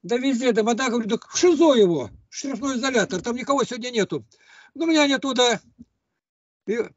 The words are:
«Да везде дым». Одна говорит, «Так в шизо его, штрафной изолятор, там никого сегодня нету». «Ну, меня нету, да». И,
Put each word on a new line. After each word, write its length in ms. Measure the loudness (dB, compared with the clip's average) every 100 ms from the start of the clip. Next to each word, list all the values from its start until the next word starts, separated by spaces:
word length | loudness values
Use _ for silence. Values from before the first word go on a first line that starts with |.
«Да 140 | -4 -2
везде 340 | 0 0 0
дым». 180 | 2 0
Одна 200 | 0 -2
говорит, 200 | -4 -4
«Так 180 | -6 -6
в 60 | 2
шизо 360 | 2 6 4
его, 380 | 6 4 2 -6 -14 _
штрафной 480 | -12 -10 -6 -4 -4
изолятор, 440 | 0 0 0 -4
там 140 | -6 -8
никого 280 | -2 0
сегодня 260 | 0 -4 -6
нету». 340 | -2 -2 -4 -10 _ _ -20 -20 -6
«Ну, 100 | 0
меня 220 | 2 2
нету, 260 | 0 -2
да». 260 | 2 2 0 _ _ -20 _ _ _ _ _ _ _ -6
И, 100 | -6 -6